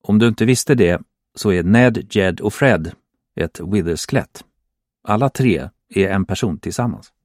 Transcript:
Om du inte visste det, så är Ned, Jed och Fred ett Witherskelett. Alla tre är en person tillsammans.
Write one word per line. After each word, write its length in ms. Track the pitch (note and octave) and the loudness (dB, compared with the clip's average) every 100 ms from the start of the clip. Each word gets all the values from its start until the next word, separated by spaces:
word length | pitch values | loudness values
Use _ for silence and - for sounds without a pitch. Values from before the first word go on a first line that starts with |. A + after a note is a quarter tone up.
Om 180 | - G#2+ | 2 2
du 80 | A#2 | 2
inte 180 | A2 A2+ | 2 0
visste 300 | B2+ - C3 | 0 0 2
det, 260 | F2+ F2 - _ _ - | 2 2 -4 _ _ -6
så 160 | G#2 | -2
är 120 | F2+ | 0
Ned, 520 | F2 A2+ B2 A2+ - G#2 | 4 4 4 2 -2 0
Jed 260 | F#2+ F2 | 0 -2
och 120 | G#2 | -6
Fred 420 | - C#3 F2 E2 - _ _ _ - | 0 2 2 -2 -12 _ _ _ -8
ett 240 | E2 - | -8 -8
Witherskelett. 840 | F2 G#2 E2 D#2+ - C3 - - - _ _ _ _ _ | -4 -2 -2 -4 -2 -4 -4 -14 -20 _ _ _ _ _
Alla 260 | - G#2 C3+ | -4 0 0
tre 400 | - B2+ D#2+ C2 _ _ | 0 0 0 -4 _ _
är 200 | G2 F#2+ | -2 0
en 160 | G2 F#2 | 0 -2
person 340 | F#2+ A2 D#2+ | -4 -4 -4
tillsammans. 540 | G2+ F2+ A#2+ E2 - _ | -8 -4 -4 -6 -16 _